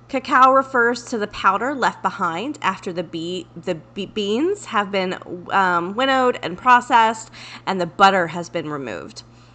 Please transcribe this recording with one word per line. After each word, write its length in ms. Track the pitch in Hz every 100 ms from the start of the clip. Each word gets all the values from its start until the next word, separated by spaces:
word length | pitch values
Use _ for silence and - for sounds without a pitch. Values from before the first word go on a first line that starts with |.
| -
Cacao 440 | 262 247 269 262
refers 500 | 269 269 254 233 240 -
to 120 | 226
the 80 | 202
powder 480 | - 202 196 247
left 260 | 285 190 -
behind 600 | 190 190 180 165 262 294
after 300 | - 190 202
the 100 | 175
be-, 460 | 170 165 170 180 - 175
the 180 | 185
be-, 320 | 165 - 202 190
beans 600 | 220 196 226 339 403 -
have 260 | 220 196
been, 260 | 196 185 - - 180 170
um, 460 | 196 185 175 175 208
winnowed 420 | 269 262 247 -
and 120 | 165 180
processed 720 | 254 240 - 240 220 226 - - - - -
and 140 | 190
the 60 | 170
butter 420 | - 196 190 165
has 200 | 175 170
been 220 | 170 151
removed. 540 | 147 123 85 85 - - - -